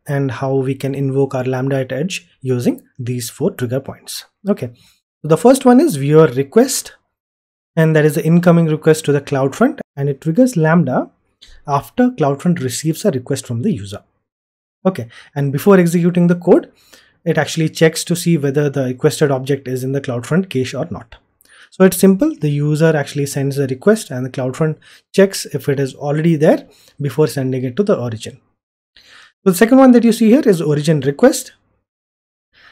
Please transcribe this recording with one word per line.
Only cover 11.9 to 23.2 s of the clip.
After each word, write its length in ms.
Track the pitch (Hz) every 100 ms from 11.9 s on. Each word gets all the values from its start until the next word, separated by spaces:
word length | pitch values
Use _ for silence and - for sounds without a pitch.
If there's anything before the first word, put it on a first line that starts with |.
| - 247
CloudFront 500 | 254 139 139 180 165
receives 420 | 127 120 156 156
a 80 | 208
request 340 | 135 123 135 -
from 180 | 117
the 100 | 190
user. 300 | 117 98 104 _ _ _ _ _ _ _ _ 185
Okay, 240 | 185 117 - - 143
and 160 | 143
before 260 | 143 208 185
executing 500 | 170 175 175 175 175
the 80 | 175
code, 360 | 175 285 - _ _ - _ _ 165
it 120 | 156
actually 300 | 143 160 160
checks 380 | - 160 - -
to 100 | 170
see 220 | 170 160
whether 320 | 139 143 147
the 160 | 139 127
requested 440 | 127 151 - 147
object 360 | 131 135 139 127
is 160 | 127
in 80 | 131
the 80 | 139
CloudFront 500 | 135 120 120 160 190
cache 240 | 131 127
or 140 | 123 -
not. 260 | 87 - - _ _ _ _ _
So 140 | -
it's 140 | 185 180
simple, 360 | 190 190 311
the 160 | 311 151
user 460 | 143 147 151 165 151
actually 300 | 139 143